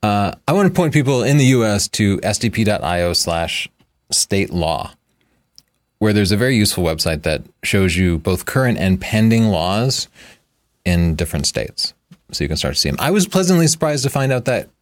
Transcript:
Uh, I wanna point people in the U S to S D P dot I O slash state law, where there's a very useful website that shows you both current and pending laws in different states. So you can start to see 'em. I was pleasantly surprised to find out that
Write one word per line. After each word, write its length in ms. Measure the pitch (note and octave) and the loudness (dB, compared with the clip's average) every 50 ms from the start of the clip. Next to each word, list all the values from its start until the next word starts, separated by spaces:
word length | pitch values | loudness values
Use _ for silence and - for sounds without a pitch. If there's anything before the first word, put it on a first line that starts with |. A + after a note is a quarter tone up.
| - | 0
Uh, 300 | G#2+ G2+ G2+ G2+ F#2+ - - _ - | 0 0 0 0 -2 -4 -6 _ -2
I 60 | D3+ | 0
wanna 160 | G3 G3+ F3+ | 2 2 2
point 240 | F#3+ - F3+ D#3 - | 2 2 0 2 2
people 300 | D3+ C#3 B2+ C#3 B2 A2+ | 2 2 2 0 0 2
in 140 | A#2 C#3+ D3 | 2 4 4
the 80 | C#3 | 4
U 200 | B2+ C3 B2 A2+ | 4 4 4 2
S 220 | A2 G2+ G2+ - - | 2 2 0 -2 -4
to 300 | - - A2 G2+ G2 - | -2 0 2 2 2 0
S 160 | - G2 G#2 - | 0 -2 -2 0
D 120 | - A#2 | -2 -2
P 140 | - - A2+ | 0 0 0
dot 200 | G2+ G#2 F#2 - | 0 0 0 -2
I 180 | C#2+ F2+ F2 | -2 -2 0
O 120 | F2 F2 F2 | 0 0 0
slash 540 | - - - E2+ E2 E2 E2 - - - - _ _ _ _ _ _ _ _ | -2 -2 -2 -2 -2 -2 -4 -6 -8 -8 -10 _ _ _ _ _ _ _ _
state 400 | - - - - - G2 G2 - | -4 -4 -2 0 0 -2 -2 -2
law, 420 | - F2 E2 D#2+ D#2+ C2+ G1+ - - _ _ _ _ _ _ _ _ _ _ _ _ - _ _ _ _ _ _ _ _ | -2 -2 -2 -2 -2 -4 -6 -10 -14 _ _ _ _ _ _ _ _ _ _ _ _ -20 _ _ _ _ _ _ _ _
where 140 | G#2+ G#2+ G#2 | 0 2 2
there's 180 | G#2 G#2 F2+ | 2 2 2
a 60 | G#2 G2+ | 2 0
very 180 | A#2 B2+ C#3 | 2 2 2
useful 280 | A2+ G#2 G2 - - F2+ | 2 2 2 0 0 -2
website 400 | E2 D#2+ D#2+ - E2 D#2+ D2+ - | -2 -2 -2 -2 -4 -4 -2 -2
that 180 | E2 D#2 D2+ D2+ - _ _ - | -2 -4 -4 -6 -10 _ _ -8
shows 320 | - - G2+ F#2+ F#2 D#2+ E2+ | -2 0 2 2 2 2 2
you 220 | F#2+ F2+ E2+ D#2+ | 2 2 0 0
both 260 | D2+ - F#2 F2 - | 0 -2 -2 -2 -4
current 320 | - - C3 C3 B2 A2+ - | -4 -2 0 0 0 0 0
and 240 | E2+ F#2+ F#2+ F#2 | 0 0 0 0
pending 460 | - - - G#2+ A2 A2+ A2+ A2+ A2+ A2 | -2 -2 0 2 2 4 4 4 2 2
laws 600 | G2+ E2 E2 F2+ F#2+ G#2 A#2+ C3 C3 - - - _ - - - - _ _ _ _ _ _ _ _ _ _ | 0 0 -2 -2 -2 0 0 -2 -2 -4 -6 -10 _ -20 -20 -20 -20 _ _ _ _ _ _ _ _ _ _
in 300 | F2+ F2+ E2+ E2+ E2+ D#2+ | 0 2 2 2 0 0
different 320 | D#2 E2+ E2 - D#2 C#2+ - | -2 -4 -4 -4 -4 -4 -4
states. 460 | - - A1 - - - - - - _ _ _ - _ _ _ | -4 -4 -6 -6 -8 -8 -8 -8 -8 _ _ _ -20 _ _ _
So 120 | - - D2+ | -8 -6 -4
you 40 | C#2+ | -4
can 100 | D#2+ - | -4 -4
start 180 | - D2 C2+ | -4 -4 -2
to 40 | - | -2
see 100 | - D2 | -2 -2
'em. 60 | C2+ - | -2 -2
I 100 | F#2 C#3 | -2 0
was 140 | F3+ G#3 F3+ - | 2 0 0 0
pleasantly 400 | - F#3+ F#3+ F3 F#3 E3+ E3 D#3 | 0 -2 2 2 2 4 4 2
surprised 360 | - - - D#3 D3 C#3+ B2+ | 0 0 -2 -2 -2 -2 -4
to 60 | C#3 | -2
find 220 | - C#3+ C3+ C3 | -2 0 0 0
out 140 | C3 B2+ - | 0 -2 0
that 240 | - B2+ G#2 F2 - _ _ | -2 -2 -2 -4 -6 _ _